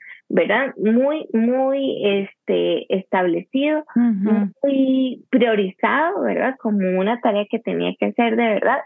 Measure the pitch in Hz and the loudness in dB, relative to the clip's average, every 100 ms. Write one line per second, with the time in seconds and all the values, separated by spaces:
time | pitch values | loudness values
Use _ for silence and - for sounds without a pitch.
0 | - - - 185 170 214 269 - 208 233 | -20 -20 -2 0 2 0 -2 -2 0 2
1 | 269 311 - 226 233 254 262 277 269 - | 2 -2 -2 0 2 2 0 0 -2 -2
2 | 202 202 196 - - 180 175 170 - 196 | 0 0 -2 -8 -2 0 0 -2 -2 -4
3 | - 190 180 170 190 262 294 302 302 233 | -2 -2 0 -2 -4 -2 -2 -2 -2 0
4 | 240 202 202 214 202 - 285 269 262 262 | 0 0 0 0 -2 -2 -2 0 2 0
5 | 262 226 - 262 233 214 190 - 220 240 | -2 -6 -2 0 2 2 -2 -2 -2 0
6 | 330 392 220 170 240 262 226 208 185 185 | 0 -2 -2 -2 -2 -4 -2 0 0 0
7 | 196 240 247 202 208 233 196 170 175 196 | 0 0 0 0 -2 -6 -4 -4 -4 -2
8 | 202 208 233 226 233 202 - 262 | -2 0 0 2 0 0 0 0